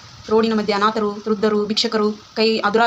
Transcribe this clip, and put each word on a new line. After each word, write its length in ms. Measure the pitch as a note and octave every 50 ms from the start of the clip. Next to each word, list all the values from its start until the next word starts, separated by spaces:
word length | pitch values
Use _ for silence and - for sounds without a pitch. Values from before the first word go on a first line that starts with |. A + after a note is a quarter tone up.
| - - - - - -
ರೋಡಿನ 240 | A3 A3+ A3 A3+ A3
ಮಧ್ಯೆ 220 | G#3+ G3+ F3+ G#3
ಅನಾಥರು, 360 | G3 G#3 A3 A3 A3+ G#3+ G#3
ವೃದ್ಧರು, 540 | G3+ G#3+ - A3 A3 G3+ G#3+ G#3+ G#3+ G#3 G#3
ಭಿಕ್ಷಕರು, 460 | G3+ G#3+ - - A3+ A3+ G#3+ G#3 G#3+
ಕೈ 480 | G#3+ - - - - A3+ A3 A3 A3 A3
ಅದುರ 220 | G3+ G3+ G3+ A3 A#3